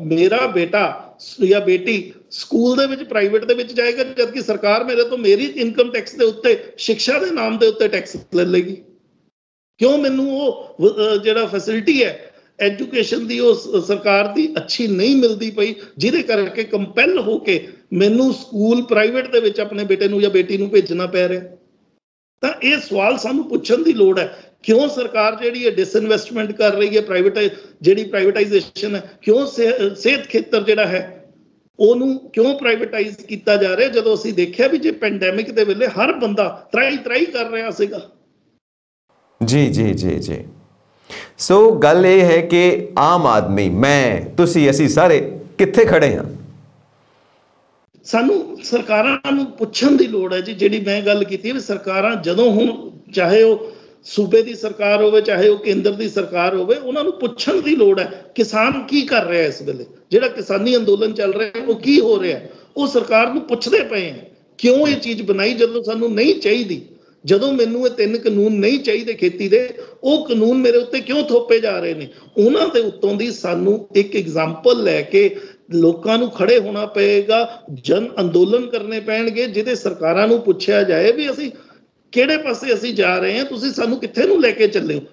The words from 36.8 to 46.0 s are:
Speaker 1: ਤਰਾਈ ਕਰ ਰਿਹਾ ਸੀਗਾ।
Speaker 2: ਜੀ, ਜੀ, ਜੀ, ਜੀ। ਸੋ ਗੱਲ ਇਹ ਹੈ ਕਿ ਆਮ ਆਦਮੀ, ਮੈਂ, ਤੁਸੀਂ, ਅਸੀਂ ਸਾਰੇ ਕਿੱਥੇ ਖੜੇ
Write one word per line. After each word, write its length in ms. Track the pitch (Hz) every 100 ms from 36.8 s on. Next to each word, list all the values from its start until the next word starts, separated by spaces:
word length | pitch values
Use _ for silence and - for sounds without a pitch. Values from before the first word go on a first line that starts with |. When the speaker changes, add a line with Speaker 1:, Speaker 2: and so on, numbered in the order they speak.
| 269 285
Speaker 1:
ਤਰਾਈ 280 | 254 254
ਕਰ 260 | 339 247 226
ਰਿਹਾ 200 | 226 226
ਸੀਗਾ। 400 | 180 202 202 - _ _ _ _ _ _ _ _ _ _ _ _ -
Speaker 2:
ਜੀ, 220 | 113 143 135
ਜੀ, 280 | 107 110
ਜੀ, 160 | 90 92
ਜੀ। 260 | 76 - 76 - - _ _ _ _ - - - -
ਸੋ 320 | - 196 220
ਗੱਲ 360 | 151 147 170 185
ਇਹ 160 | 190
ਹੈ 180 | 175 165
ਕਿ 480 | 170 175 175 - - -
ਆਮ 280 | 147 175 143
ਆਦਮੀ, 420 | 107 107 98 95
ਮੈਂ, 680 | 87 135 143 127 92 80 -
ਤੁਸੀਂ, 340 | 170 170 139
ਅਸੀਂ 180 | 143 147
ਸਾਰੇ 500 | 151 175 147 - - - -
ਕਿੱਥੇ 260 | 196 214
ਖੜੇ 320 | 220 170